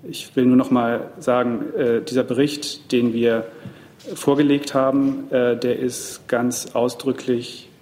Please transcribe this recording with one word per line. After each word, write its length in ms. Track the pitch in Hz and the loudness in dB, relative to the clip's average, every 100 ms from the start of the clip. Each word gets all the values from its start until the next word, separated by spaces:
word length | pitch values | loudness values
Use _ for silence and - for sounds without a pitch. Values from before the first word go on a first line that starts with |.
| - | -14
ich 260 | - - - | -14 -4 2
will 80 | 123 | 4
nur 100 | 127 | 4
noch 160 | 131 | 4
mal 380 | 127 117 117 - - | 2 2 -2 -4 -8
sagen, 460 | 156 123 123 117 - 151 | 0 2 2 -2 -4 -2
äh, 240 | 127 117 | 0 0
dieser 220 | - 127 | 0 -2
Bericht, 680 | 123 123 143 - - - - | 0 0 0 0 -10 -12 -2
den 180 | 123 120 | 0 2
wir 340 | 113 117 113 - - - - - - - | 2 2 2 -2 -12 -18 -18 -20 -20 -14
vorgelegt 600 | 190 - 143 147 143 - | -4 0 4 4 2 0
haben, 560 | 139 135 135 139 135 - | 0 2 2 2 -2 -2
äh, 260 | 131 123 120 | 0 2 2
der 220 | 123 123 | 0 0
ist 500 | 127 123 - - - | -2 -4 -12 -14 -4
ganz 460 | 120 120 120 - 117 | 0 0 -2 -4 -2
ausdrücklich 920 | 123 - 135 123 - 120 120 - - - | -2 -2 -4 -4 -2 -2 -2 -14 -20 -20